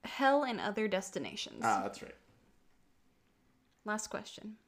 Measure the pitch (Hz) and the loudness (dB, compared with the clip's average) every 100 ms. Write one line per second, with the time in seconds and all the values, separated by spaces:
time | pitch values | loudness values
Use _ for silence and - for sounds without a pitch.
0 | - - 269 285 269 220 208 208 214 185 | -10 4 6 6 4 0 -2 0 0 0
1 | 190 180 117 - - - 117 98 101 - | -2 -6 -6 -8 -10 0 2 4 0 -6
2 | - - _ _ _ _ _ _ _ _ | -14 -18 _ _ _ _ _ _ _ _
3 | _ _ _ _ _ _ _ _ 214 214 | _ _ _ _ _ _ _ _ -6 -4
4 | - 202 208 - 214 214 | -4 -8 -10 -14 -14 -14